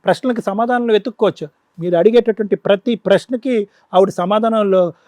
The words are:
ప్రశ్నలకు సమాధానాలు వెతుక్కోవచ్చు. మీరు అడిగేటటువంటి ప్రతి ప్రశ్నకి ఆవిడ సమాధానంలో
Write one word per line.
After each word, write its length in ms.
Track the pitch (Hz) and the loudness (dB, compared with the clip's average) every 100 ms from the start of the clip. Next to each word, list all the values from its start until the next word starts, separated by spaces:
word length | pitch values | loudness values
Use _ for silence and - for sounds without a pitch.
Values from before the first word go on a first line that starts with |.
ప్రశ్నలకు 360 | 196 185 254 233 | -2 -2 -2 -4
సమాధానాలు 520 | 196 196 233 247 240 | -4 -4 -2 -2 0
వెతుక్కోవచ్చు. 560 | 214 208 - 208 - 151 _ _ - | 0 -2 -2 -2 -2 -10 _ _ -10
మీరు 160 | 170 175 | -2 2
అడిగేటటువంటి 600 | 185 233 226 214 208 180 | 4 2 0 -2 -4 -2
ప్రతి 380 | - 196 240 | 0 0 -2
ప్రశ్నకి 720 | 226 - 190 - 247 262 240 202 _ _ | -4 0 0 0 -6 -2 -4 -4 _ _
ఆవిడ 140 | 185 190 | 2 2
సమాధానంలో 720 | 160 180 214 226 220 202 185 175 - | 0 -2 0 0 0 2 2 0 -2